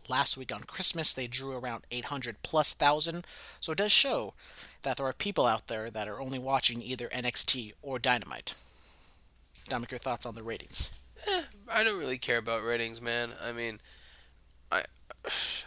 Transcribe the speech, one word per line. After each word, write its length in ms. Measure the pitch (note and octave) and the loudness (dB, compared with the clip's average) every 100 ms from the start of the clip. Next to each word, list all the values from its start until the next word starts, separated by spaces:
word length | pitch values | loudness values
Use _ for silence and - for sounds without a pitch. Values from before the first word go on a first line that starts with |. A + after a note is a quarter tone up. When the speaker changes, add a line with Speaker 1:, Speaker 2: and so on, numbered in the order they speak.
| - | -2
Speaker 1:
last 300 | B2+ C#3 C3+ | 2 2 0
week 160 | B2+ | -4
on 100 | G#2+ | -8
Christmas, 480 | A2+ - - E3 D#3+ | -8 -2 0 2 2
they 140 | - B2 | 2 0
drew 280 | B2 C3+ | -4 -4
around 320 | B2+ B2 A2+ - | -6 -6 -6 -6
eight 160 | B2 - | -6 -4
hundred 380 | C#3 B2+ - | -6 -6 -6
plus 280 | - D#3 D3 | 0 4 6
thousand. 540 | - C#3+ D3+ D#3 E3+ - - - - | 6 6 6 4 0 -8 -14 -18 -6
So 120 | - | -2
it 80 | D#3+ | 0
does 120 | G#3 | 4
show 440 | - C#4 E3+ G2+ - - - - - | 6 6 2 -2 -8 -16 -16 -16 -6
that 140 | C#3 B2+ | -4 -2
there 100 | C3+ | -2
are 60 | |
people 340 | - G3+ F3 B2 | -2 0 4 4
out 200 | A2 - | 4 0
there 220 | A2+ A2+ | -6 -4
that 180 | G#2+ G#2 | -4 -4
are 140 | G#2 | -4
only 160 | C3 C3 | -6 -4
watching 460 | C3 C#3 - A#2+ | 2 4 4 0
either 260 | A#2 B2 A#2+ | -4 -6 -4
N 140 | B2+ B2 | -4 -2
X 180 | - | 2
T 300 | - C3 G#2+ - | 2 0 -2 -10
or 160 | C#3 B2+ | -6 -2
Dynamite. 560 | B2 B2 F2+ A#1 - - - - - - - - - - - - - | 2 2 0 -10 -10 -12 -14 -20 -20 -20 -20 -20 -20 -20 -20 -16 -6
Dominic, 200 | B2 A#2+ | -6 -6
your 80 | B2 | -6
thoughts 300 | C3+ A#2+ A#2+ | -4 -4 -6
on 80 | A2+ | -8
the 80 | |
ratings? 480 | A2+ A2+ - - - - - - - | -8 -8 -4 0 0 -4 -18 -8 -2
Speaker 2:
Eh, 160 | F#4 D4 - - | 0 -2 -10 -2
I 160 | A3 | 2
don't 140 | A3 G3 | 2 2
really 220 | C3+ B2+ | -2 -2
care 180 | - A#2+ | 2 0
about 260 | A2+ A2+ | 2 0
ratings, 380 | A2+ A#2 A#2 A#2 | 2 0 0 -4
man. 300 | A#2+ A#2+ A#2+ - | -2 -2 -2 -6
I 120 | A#2 | -6
mean, 260 | A#2 A#2 G#2+ - - - - - - - - - | -4 -4 -6 -14 -20 -20 -20 -20 -20 -20 -20 -2
I, 140 | F#2 - - - - - - - - | -2 -2 -8 -20 -12 -4 -2 0 -2